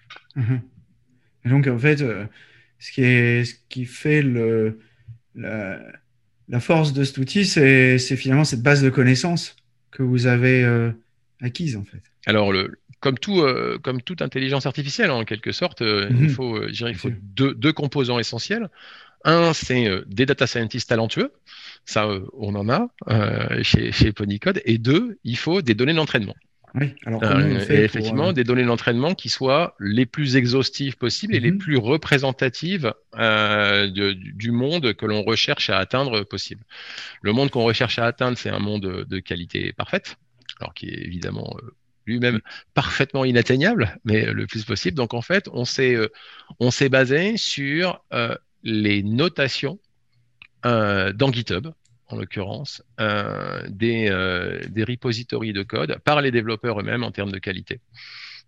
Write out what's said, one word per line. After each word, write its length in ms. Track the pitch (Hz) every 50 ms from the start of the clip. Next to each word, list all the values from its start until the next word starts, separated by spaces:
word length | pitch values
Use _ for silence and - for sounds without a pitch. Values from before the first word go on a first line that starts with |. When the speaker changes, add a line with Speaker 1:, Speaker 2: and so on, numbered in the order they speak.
| _ _ - - _ _ -
Speaker 1:
Mhm. 260 | 143 117 107 131 123 107 - _ - _ _ _ _ _ _ _ _ _ _ _ _ -
Et 40 | 120
donc, 180 | 135 143 139
en 100 | 139 123
fait, 240 | 117 117 151 151 143
euh, 240 | 143 117 104 92 107 113 _ - - _ _ - _ _ _ _
ce 120 | - -
qui 120 | - 135 127
est, 420 | 123 123 120 120 120 120 120 120
ce 80 | 117 - _ _ _
qui 160 | - 131 123
fait 380 | 123 - - - 151 151 151 143
le, 560 | 131 123 117 113 113 113 113 110 110 110 - _ _ _ _ _ - 113 _ _ _ _
la, 440 | 120 - - 107 107 101 95 87 58 57 58 - - _ _ _ _ _ _ _ _ _ -
la 100 | 123 123
force 320 | - - 170 160 156 147
de 140 | 131 139 139
cet 120 | 135 -
outil, 280 | 135 131 - - 202 196
c'est, 520 | 190 - 165 139 135 135 131 127 127 127
c'est 200 | 127 127 - 135
finalement 260 | 113 - 131 131 147 156
cette 180 | - 143 117
base 220 | 120 143 143 139 139
de 60 | 131
connaissances 640 | 123 139 123 127 127 127 - 175 170 165 - - - _ _ _ _ _ _ _
que 120 | - - 131
vous 240 | 123 127 123 120
avez, 360 | 127 123 120 123 127 127 127 123
euh, 280 | 120 120 117 117 117 113 - _ _ _ _ _ _ _ -
acquise, 360 | 123 123 - - 175 147 117
en 80 | 101 98
fait. 160 | - - 95 - _ _ _ -
Speaker 2:
Alors, 260 | - 107 107 104 101
le, 280 | 95 92 95 - - _ _ _ - -
comme 180 | - 139 131
tout, 220 | - - 208 202 180
euh, 380 | 151 131 123 113 120 120 120 -
comme 200 | - 135 127 127
toute 200 | - - 185 160
intelligence 440 | 147 143 - 135 131 131 139 135 -
artificielle, 460 | 139 - 151 139 139 - - 226 170
en 120 | 131 117 110
quelque 300 | - 110 107 - 110 107
sorte, 280 | - 175 175 - -
euh, 260 | - 110 107 101 101 101
il 140 | 120 123 147
Speaker 1:
Mhm. 60 | 151
Speaker 2:
faut, 280 | 131 123 127 120 113
euh, 100 | 104 107
je 60 | 104 104
dirais, 180 | 107 117 117
il 20 | 110
Speaker 1:
Bien 60 | 90
Speaker 2:
faut 80 | - 123
Speaker 1:
sûr. 80 | 120 95
Speaker 2:
deux, 320 | 101 98 98 107 135 139 -
deux 180 | 117 117 156 151
composants 460 | - 147 131 - 143 127 120 123 120
essentiels. 500 | 110 - 120 117 - - 202 233 220 160 _ - - - - - - - _ _ -
Un, 300 | 156 165 170 170 165 156
c'est, 340 | - - - 127 123 120
euh, 160 | 104 95 95 -
des 200 | - 98 104 135
data 200 | 139 139 - 131
scientists 420 | - - 120 113 110 - 120 - -
talentueux. 420 | 120 113 113 110 - 151 233 294 _ _ _ - - - - - - _ _
Ça, 200 | - - 110 107
euh, 180 | 107 101 95 95 - -
on 220 | - 110 104 101
en 140 | 101 101 110
a, 200 | 131 185 240 247 _ - -
euh, 560 | - 107 107 104 110 110 113 113 113 120 120 113
chez, 300 | - - 113 117 117 107
chez 180 | - 120 110
Polycode. 500 | 104 - 107 101 101 104 - 185 196 - -
Et 120 | 120 113
deux, 400 | 113 110 127 143 190 254 240 196 _ -
il 140 | 113 120
faut 240 | - - 156 175 202
des 140 | 156 120 107
données 180 | 107 123 147 165
d'entraînement. 420 | 160 151 - - 127 101 101 - - _ _ _ _ _ _ -
Speaker 1:
Oui, 200 | 127 143 131 110 - -
alors 180 | 117 113 110 110
Speaker 2:
Euh, 60 | 107
Speaker 1:
comment 260 | 98 98 98 101 95
on 40 | 95
fait 140 | 101 - 151
Speaker 2:
et 20 |
Speaker 1:
pour, 100 | 104 107
Speaker 2:
effectivement, 440 | 107 - 113 110 110 113 139 160 190
Speaker 1:
euh, 40 | 175
Speaker 2:
des 100 | 131 120
données 220 | 117 123 127 127
d'entraînement 480 | 120 117 113 - 127 120 120 135 170 185
qui 160 | - - 113
soient 460 | - - 135 131 135 156 170 - - -
les 280 | 101 101 104 123 131
plus 300 | 123 - 151 147 131 127
exhaustives 600 | 135 120 120 123 135 120 - - - 143 135 -
possibles 380 | - 127 117 - - 208 208 208
et 40 | 143
les 120 | 120 -
Speaker 1:
Mhm. 80 | 190 202
Speaker 2:
plus 180 | 190 156 147
représentatives, 1160 | 123 104 113 151 156 - - 147 131 139 135 127 - 135 127 - - 156 170 202 185 139 107 - _ _ _ -
euh, 720 | 110 113 110 107 107 107 104 104 104 104 101 101 101 101 98
de, 220 | 92 98 101 98 98
du, 200 | 92 95 101 101
du 180 | 98 110 117
monde 420 | 120 120 127 143 165 175 143 113 98
que 120 | - 113
l'on 160 | 107 107 107
recherche 480 | 95 110 113 110 - - 147 - - -
à 80 | 98
atteindre 460 | 95 95 - - 127 143 135 113 104 98
possible. 400 | - - 95 - - - 104 - _ - - - - - - - - - -
Le 100 | - 101
monde 200 | 110 127 139 139
qu'on 120 | - 127 113
recherche 360 | 117 113 - 131 107 - 120
à 60 | 117
atteindre, 340 | 117 - - 127 127 123 -
c'est 100 | - 110
un 80 | 101 101
monde 460 | 101 104 104 104 95 92 90 95 98
de 120 | 98 95 92
qualité 520 | - - 90 85 87 - - 98 95 95
parfaite, 460 | - - - - - 202 - - - _ _ _ _ _ _ - - -
alors 140 | - - -
qui 140 | - - 92
est 100 | - - 85
évidemment, 500 | 82 87 87 92 95 98 110 - - - -
euh, 140 | - 113 - _ _ _ _ _ -
lui-même 280 | 107 117 120 120 123 120
Speaker 1:
Oui. 40 | 107 - - - - - _ -
Speaker 2:
parfaitement 500 | 151 127 - - - 139 - - 135 131
inatteignable, 720 | 131 123 120 117 - 127 135 151 208 240 190 110 90 - - -
mais, 240 | 113 107 107 113
euh, 60 | 110 104
le 140 | 104 104
plus 180 | 101 - 113 107
possible. 320 | - 107 - - 180 175
Donc 160 | 143 120 - -
en 80 | 117
fait, 260 | - - 175 202 - - -
on 120 | 120 123
s'est, 300 | - - - 131 127 123
euh, 120 | 113 107 - - - - - - - - _ - -
on 120 | 120 127
s'est 180 | - - 139 135
basé 480 | 131 131 131 123 139 160 180 214 233
sur, 640 | 196 - - - 147 139 139 147 165 185 180 - - _ - -
euh, 220 | 120 117 117 - - _ _ _ _ -
les 400 | 117 110 107 104 104 101 101 98
notations, 720 | 104 113 127 165 180 - - 139 127 - - - 135 175 208 _ _ _ _ _ _ _ _ _ _ _ _ - _ _ _ -
euh, 480 | 123 120 110 107 101 101 98 95 98 98
dans 180 | 107 139 135
GitHub, 360 | 123 120 113 - 90 90 131 165 156 _ _ _ _ _ _
en 100 | - -
l'occurrence, 640 | 107 104 - - 107 92 101 110 120 143 - - - _ _ _ -
euh, 640 | 110 107 104 104 101 107 101 98 95 95 92 90 87 87
des, 380 | 101 95 113 117 117 117 110 101
euh, 520 | 95 92 92 92 90 90 92 92 90 87 85 90
des 140 | 95 110 110
repositories 680 | 120 123 120 - 123 113 117 123 - 123 117 113 110
de 120 | 101 98 101
code 340 | - 113 123 151 156 - - -
par 160 | 147 151 147
les 100 | 143 135
développeurs 480 | 120 117 107 113 110 107 - 120 107 104
eux-mêmes 240 | 98 107 113 123 120
en 80 | 110
termes 200 | 101 - 101 101
de 80 | 95 95
qualité. 400 | - 104 92 - 95 - - 120 _ _ _ - - - - - - - - - _